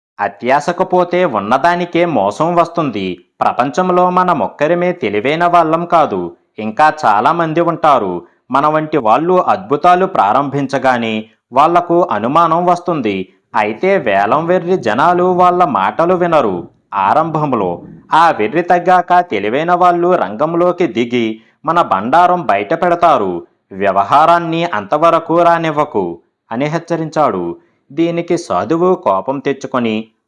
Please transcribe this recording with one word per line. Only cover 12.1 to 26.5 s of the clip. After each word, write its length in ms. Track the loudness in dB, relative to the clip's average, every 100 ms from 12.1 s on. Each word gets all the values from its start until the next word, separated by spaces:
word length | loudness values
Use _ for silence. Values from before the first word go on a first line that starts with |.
అనుమానం 560 | -2 0 2 2 2 0
వస్తుంది. 680 | 0 -2 -4 -2 -4 -8 _ _
అయితే 440 | -2 -2 -2 0 0
వేలం 480 | 2 2 2 0 0
వెర్రి 300 | -2 0 -2
జనాలు 480 | -2 0 2 2
వాళ్ళ 400 | 2 2 2 4
మాటలు 500 | 2 0 -2 0 0
వినరు 540 | 0 2 2 0 -2 -8 _ _
ఆరంభంలో. 880 | -2 0 2 0 -2 -2 -2 -2 -6 -10 -20 -2
ఆ 180 | 2 2
వెర్రి 320 | 2 -2 -2
తగ్గాక 680 | 0 0 2 2 2 0 0
తెలివైన 420 | -2 -2 -2 0
వాళ్ళు 420 | 2 2 2 2
రంగంలోకి 720 | 0 -2 -4 -2 0 0 0 -2
దిగి 540 | -2 -2 -2 -2 -6 _ _
మన 180 | -2 0
బండారం 640 | 0 -2 0 2 4 2 0
బయట 280 | -2 -2
పెడతారు. 720 | -2 0 2 2 2 0 -6 -10 _ _
వ్యవహారాన్ని 920 | -4 0 0 2 4 4 2 0 -4
అంతవరకు 800 | -4 -6 -4 0 2 2 0 2
రానివ్వకు," 800 | 2 2 0 -2 -2 -2 -4 -8 _ _ -12